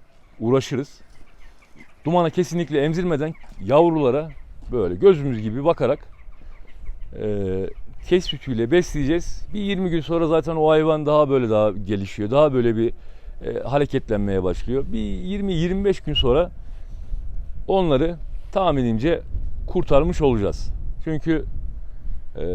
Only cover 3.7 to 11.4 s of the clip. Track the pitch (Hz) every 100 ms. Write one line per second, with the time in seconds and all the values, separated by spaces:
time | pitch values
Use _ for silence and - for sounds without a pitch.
3.7 | 147 170 160 127 143 160 - - - -
4.7 | 120 87 92 196 156 139 113 107 123 151
5.7 | 165 127 147 - - - - - - -
6.7 | - - - - - 107 101 95 95 95
7.7 | - - - - 180 - 143 139 117 117
8.7 | 175 - 151 139 170 - - - 208 196
9.7 | 190 185 165 156 170 160 160 156 160 156
10.7 | 156 160 156 147 151 143 135